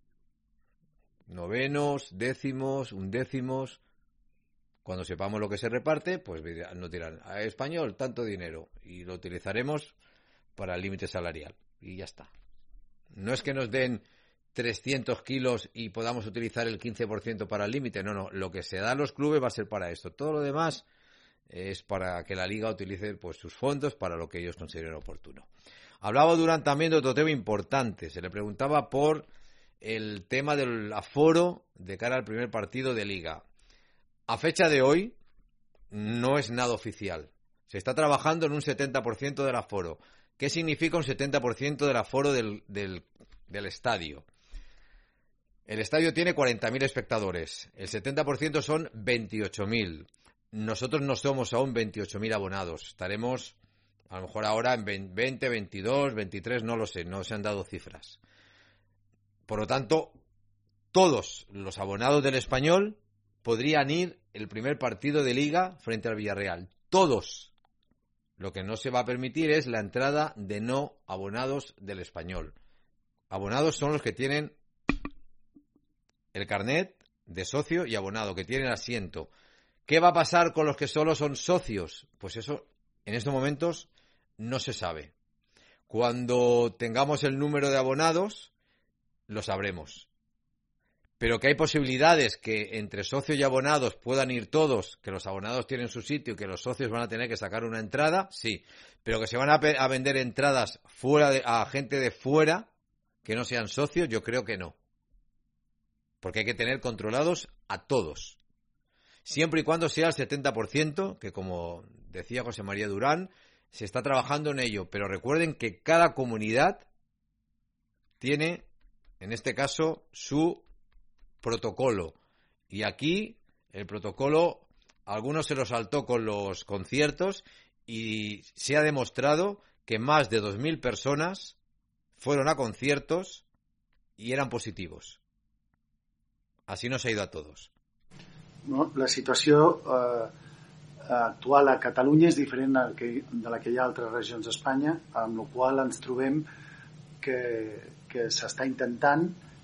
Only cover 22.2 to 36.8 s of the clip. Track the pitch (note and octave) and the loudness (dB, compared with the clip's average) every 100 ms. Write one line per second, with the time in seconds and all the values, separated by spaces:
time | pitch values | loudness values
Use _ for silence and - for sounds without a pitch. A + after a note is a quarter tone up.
22.2 | E2+ F#2 F#2 G#2+ A2 A2 F#2+ F#2+ G#2 G2 | -6 -6 -4 -4 -4 -4 -8 -8 -8 -10
23.2 | F2+ - F2 - C3+ C#3+ C#3 - F#2 E2+ | -12 -14 -16 -4 -2 -2 -4 -4 -6 -4
24.2 | E2 F2+ F2 - D#2+ E2 E2 D#2 E2 E2 | -6 -8 -8 -10 -12 -10 -10 -10 -12 -14
25.2 | - C2 - _ - - - - G2+ A#2 | -16 -20 -20 _ -20 -20 -20 -8 0 6
26.2 | D#3+ E3+ E3 D#3+ C3 C#3+ D#3+ D#3+ C3 A#2+ | 8 8 6 4 2 2 4 4 4 2
27.2 | D#3 D3 G#2 G#2 F#2 C#3 A#2+ F#2 E2 F2+ | 2 0 0 -2 0 0 0 -4 -10 -10
28.2 | F2+ G2 G#2 G2 C3+ D3 C#3+ C3 D3+ D#3 | -8 -8 -8 -4 0 2 2 2 2 2
29.2 | - - - - _ _ G#2+ A2 G#2+ G#2 | -4 -20 -20 -20 _ _ -6 -6 -6 -8
30.2 | F2+ C3 C#3+ D3 B2+ A#2 G#2 G#2 - C#3 | -4 -2 0 0 0 -2 -4 -6 -2 6
31.2 | D#3 E3 F3 F3 - - F#2 G2 A#2 C3 | 8 8 4 0 -12 -16 -12 -4 -2 0
32.2 | G#2+ A2 A#2+ A2 G2+ B2+ C3 A#2 G2+ F#2+ | -2 -4 -4 -4 -4 -4 -2 -2 -2 -6
33.2 | D#2+ D#2+ - _ _ _ _ _ _ _ | -8 -10 -14 _ _ _ _ _ _ _
34.2 | - A2+ D#3+ D#3+ E3+ C#3+ C3 D#3+ A3 - | -4 0 0 4 6 8 8 6 2 -8
35.2 | - - _ _ _ _ - G#2 G#2+ A#2+ | -20 -20 _ _ _ _ -14 -8 -4 0
36.2 | B2 C#3+ B2+ A#2+ B2 A2+ | 2 2 0 0 0 0